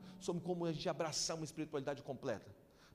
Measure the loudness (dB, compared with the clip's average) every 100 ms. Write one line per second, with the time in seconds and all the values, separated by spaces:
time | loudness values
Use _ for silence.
0 | -12 -6 -2 0 0 2 2 2 2 2
1 | 2 2 2 0 -2 -2 -2 0 0 -2
2 | -2 -2 0 0 -2 -16 -20 -20 -16